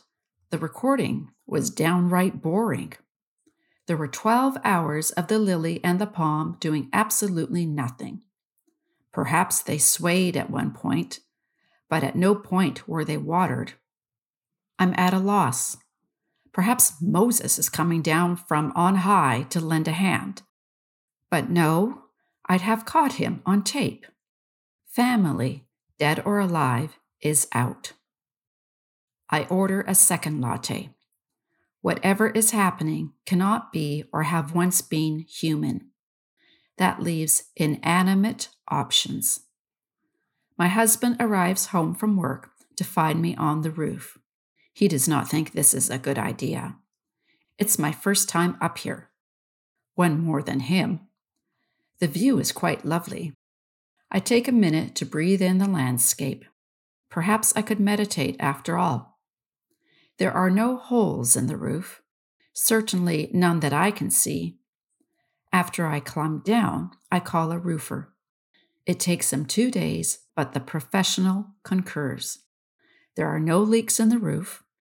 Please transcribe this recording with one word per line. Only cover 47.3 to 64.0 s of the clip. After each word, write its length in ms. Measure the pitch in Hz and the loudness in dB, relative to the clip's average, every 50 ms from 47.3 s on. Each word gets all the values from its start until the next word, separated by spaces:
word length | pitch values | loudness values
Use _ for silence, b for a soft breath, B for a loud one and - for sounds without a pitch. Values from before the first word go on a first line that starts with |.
| _ _ _ _ _ - | _ _ _ _ _ -2
It's 220 | 202 - - - | 0 0 2 0
my 120 | 151 151 | 0 -2
first 360 | 151 - - 196 202 190 - - | -4 -2 -2 0 0 0 0 0
time 300 | - 170 170 175 - - | 0 0 0 0 0 -2
up 200 | - 135 - - | -4 -4 -4 -6
here. 300 | - - - - - _ _ _ _ _ _ _ _ _ _ _ _ _ _ _ _ _ _ | -8 -10 -10 -10 -12 _ _ _ _ _ _ _ _ _ _ _ _ _ _ _ _ _ _
One 240 | - 180 165 147 156 | 2 2 2 2 2
more 220 | 165 165 156 143 | 0 0 -2 -2
than 200 | - - 139 135 | -2 -4 -4 -4
him. 400 | 131 - 180 185 147 - 175 156 - _ _ _ _ _ _ _ _ _ _ _ _ _ _ _ _ _ _ _ | -2 0 0 0 0 0 -2 -6 -8 _ _ _ _ _ _ _ _ _ _ _ _ _ _ _ _ _ _ _
The 80 | 180 156 | -4 -2
view 320 | 143 170 220 269 254 - | 0 0 2 2 2 2
is 120 | - - | 0 -2
quite 340 | - - - 170 - - - | -4 -2 -2 -2 -2 -2 -2
lovely. 480 | 143 165 170 170 - - - 170 151 - _ _ _ _ _ _ _ _ _ _ _ _ _ _ _ | -2 -4 -4 -4 -6 -10 -10 -10 -10 -12 _ _ _ _ _ _ _ _ _ _ _ _ _ _ _
I 80 | - 190 | -4 -4
take 280 | 190 - 247 240 240 277 | 0 2 2 2 4 4
a 60 | 247 | 4
minute 420 | 233 196 165 156 156 131 - - | 4 4 4 4 2 0 -2 -6
to 100 | - 135 | -8 -6
breathe 360 | 135 - 156 160 180 196 185 | -4 -4 -2 0 2 2 2
in 180 | 190 180 185 185 | 4 2 4 2
the 100 | 196 202 | 2 2
landscape. 760 | 190 160 131 127 123 123 - - - - 143 135 - - - - _ _ _ _ _ _ _ _ _ _ _ _ | 0 0 0 0 0 0 0 0 0 -2 -4 -4 -6 -6 -10 -18 _ _ _ _ _ _ _ _ _ _ _ _
Perhaps 440 | - 175 165 202 214 220 220 - - | -6 -2 0 2 2 2 2 0 0
I 60 | 214 | 0
could 180 | 214 - 220 202 | 0 0 0 0
meditate 560 | 202 202 208 208 208 202 - 175 139 - - - | 2 2 2 2 0 -2 -2 -2 -2 -2 -2 -2
after 380 | 143 139 139 - - - 170 175 | -2 -2 -2 -4 -4 -4 -2 0
all. 420 | 180 170 131 120 - - _ _ _ _ _ _ _ _ _ _ _ _ _ _ _ _ _ _ _ _ _ - | 0 0 0 -2 -4 -8 _ _ _ _ _ _ _ _ _ _ _ _ _ _ _ _ _ _ _ _ _ -2
There 140 | 185 185 | -2 0
are 180 | - - 185 185 | 2 2 2 4
no 260 | 185 208 226 247 254 | 4 2 2 0 -2
holes 640 | 247 - - 247 240 208 170 - - 120 120 - - | -4 -4 0 2 2 2 2 0 -2 0 2 2 2
in 100 | 127 117 | 2 0
the 80 | - | -2
roof, 460 | - - 135 131 165 185 - - - _ _ _ _ _ _ _ _ _ _ | -4 -4 -4 -4 -6 -6 -10 -16 -20 _ _ _ _ _ _ _ _ _ _
certainly 800 | _ - - - 226 220 214 220 - 180 180 175 165 156 151 - - | _ -4 0 2 2 2 2 0 0 0 0 0 0 0 -2 0 2
none 280 | 180 180 170 170 165 | 4 4 4 4 2
that 100 | 156 139 | 2 0
I 180 | 139 147 180 208 | 2 2 2 0
can 220 | 208 - | 0 -2